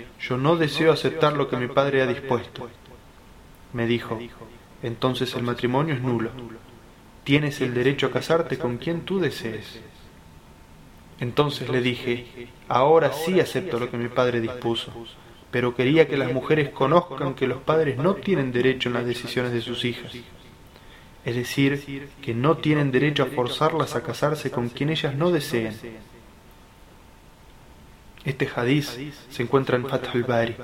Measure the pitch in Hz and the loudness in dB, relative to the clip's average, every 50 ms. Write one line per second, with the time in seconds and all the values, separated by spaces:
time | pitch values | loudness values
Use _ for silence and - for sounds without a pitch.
0 | 113 - - - - - 131 127 135 156 170 165 160 151 - - 160 160 147 - | -16 -18 -14 -12 -6 -4 -2 2 2 4 4 4 2 0 2 4 4 4 4 4
1 | - 135 - 160 151 147 147 143 139 - 131 123 123 123 120 135 139 139 135 135 | 2 -2 2 2 2 2 4 2 0 -2 -2 -2 -4 0 2 2 2 4 4 2
2 | 131 123 120 - 139 135 127 113 - - - - 127 117 - - - - - - | 2 2 0 -4 -2 -2 -2 -2 -2 -6 -12 -14 -14 -14 -16 -20 -20 -20 -20 -20
3 | - - - - - - - - - - - - - - - 120 117 113 120 113 | -20 -20 -20 -20 -20 -20 -20 -20 -20 -20 -20 -20 -16 -8 -4 -2 0 2 2 0
4 | - - 117 110 120 117 - - 117 - - - - - - - - 117 117 117 | 0 -4 -6 -8 -8 -12 -16 -18 -20 -20 -20 -20 -20 -20 -14 -10 -8 -8 -4 -2
5 | - 131 127 135 131 - - - 120 123 127 - 123 120 127 139 156 165 147 123 | -2 -2 0 0 -2 -4 -4 -4 -4 -4 -2 -2 0 0 2 0 0 0 -2 -2
6 | 127 127 120 113 110 117 120 127 120 113 110 - - - - - - - - - | -2 0 0 0 -2 -4 -6 -10 -14 -16 -16 -18 -20 -20 -20 -20 -20 -20 -20 -20
7 | - - - - - - 139 143 147 143 143 - 131 123 120 123 123 139 139 143 | -20 -20 -20 -10 0 2 2 2 2 0 -2 -2 -4 -2 0 2 2 2 2 2
8 | 139 131 127 127 - - 160 165 165 - 139 123 123 120 120 117 - 165 170 165 | 0 0 0 -2 0 2 2 0 0 -2 -4 -4 -2 -4 -4 -4 -4 -4 -4 -4
9 | - - 190 196 170 135 - - - 113 107 107 104 - - 113 - - - - | -4 -4 -2 0 0 -2 -2 -4 -6 -8 -8 -8 -12 -14 -16 -18 -18 -20 -20 -20
10 | - - - - - - - - - - - - - - - - - - - - | -20 -20 -20 -20 -20 -20 -20 -20 -20 -20 -20 -20 -20 -20 -20 -20 -20 -20 -20 -20
11 | - - - - 131 120 - 151 147 143 127 - 127 123 131 127 120 127 120 117 | -20 -20 -10 -8 -8 0 2 2 2 2 0 -4 -4 -2 0 2 2 2 0 0
12 | - 120 120 120 - - - 120 120 - - - - - 123 123 135 151 165 165 | -2 -2 -2 -2 -4 -10 -16 -18 -18 -18 -20 -14 -2 2 4 4 6 8 8 6
13 | 147 131 - - 160 175 185 175 131 - - 131 - - 120 117 123 - 127 120 | 6 4 2 -2 -2 2 2 2 2 2 0 -2 -2 -2 -2 -4 -4 -4 -4 -4
14 | 120 120 - 131 123 123 120 117 113 123 123 123 117 117 117 113 - - 113 117 | -6 -2 0 2 2 2 2 0 0 -2 -4 -4 -2 -2 -2 -2 -4 -8 -12 -14
15 | 117 - - - - - - - - - - 123 123 123 123 - 123 131 151 160 | -16 -16 -18 -20 -20 -20 -20 -20 -10 -6 -2 0 0 0 0 2 2 6 6 6
16 | 156 - 156 139 127 123 135 131 - - 156 156 143 135 - - 139 139 160 175 | 6 6 2 0 0 0 -2 -2 0 2 2 2 0 0 0 0 2 4 4 4
17 | - - 135 135 143 135 127 - 135 127 127 135 - - 156 160 156 139 117 123 | 4 2 -2 -4 -4 -4 -2 0 -2 -2 -2 -2 0 0 2 2 2 2 0 2
18 | 147 185 196 - - 202 190 147 135 127 120 120 127 131 127 127 - 123 120 120 | 2 2 0 0 0 0 0 2 2 2 2 2 2 2 2 2 0 -2 0 0
19 | 120 123 117 - - - - 127 123 123 120 117 113 120 120 - - 120 117 - | -2 -2 -4 -4 -6 -4 -4 -2 -2 0 -2 -2 -4 -4 -4 -4 -4 -4 -4 -6
20 | - - - 120 120 - - - - - - - - - - - - - - - | -10 -14 -14 -16 -16 -18 -20 -20 -20 -20 -20 -20 -20 -20 -20 -20 -20 -20 -20 -20
21 | - - - - - 123 117 123 120 - - 139 139 139 143 139 - 139 139 139 | -20 -20 -20 -8 -6 -4 -2 -2 -4 -2 0 2 2 2 2 0 -4 -10 -12 -12
22 | 143 143 - - - - 113 117 127 156 165 165 - 151 151 147 147 135 127 127 | -14 -16 -18 -8 -6 -4 -2 2 2 2 2 4 2 2 2 4 4 4 4 4
23 | 143 151 147 151 131 127 143 131 120 120 - - 147 160 165 156 135 - - 120 | 4 4 2 2 0 0 0 -2 -2 -2 0 0 2 2 2 0 0 -2 -2 -4
24 | - 120 117 - 143 147 151 147 - 135 - - 120 120 - - 139 151 160 - | -4 -6 -4 -2 0 0 0 -2 -4 -4 -2 -2 -2 -2 -2 -2 -2 -2 0 0
25 | - 143 135 139 170 180 175 156 135 - 131 117 110 110 107 - 120 117 113 - | -2 -2 0 0 2 2 2 2 0 -2 -2 -2 -2 -2 -6 -10 -12 -14 -16 -16
26 | - - - - - - - - - - - - - - - - - - - - | -18 -20 -20 -20 -20 -20 -20 -20 -20 -20 -20 -20 -20 -20 -20 -20 -20 -20 -20 -20
27 | - - - - - - - - - - - - - - - - - - - - | -20 -20 -20 -20 -20 -20 -20 -20 -20 -20 -20 -20 -20 -20 -20 -20 -20 -20 -20 -20
28 | - - - - - 143 139 - 143 - - 127 120 123 143 151 143 - - 123 | -20 -20 -20 -10 -8 -6 -4 -2 -2 -2 -2 0 0 2 2 2 0 -2 -6 -10
29 | 143 151 - - - - - - 120 117 139 135 131 - 127 123 123 135 135 127 | -12 -12 -14 -16 -18 -10 -6 -6 0 2 2 2 2 2 0 0 0 -2 -4 -4
30 | 127 123 - 123 117 127 120 117 113 117 110 127 | -2 -2 -2 -2 0 2 2 2 0 0 -2 -8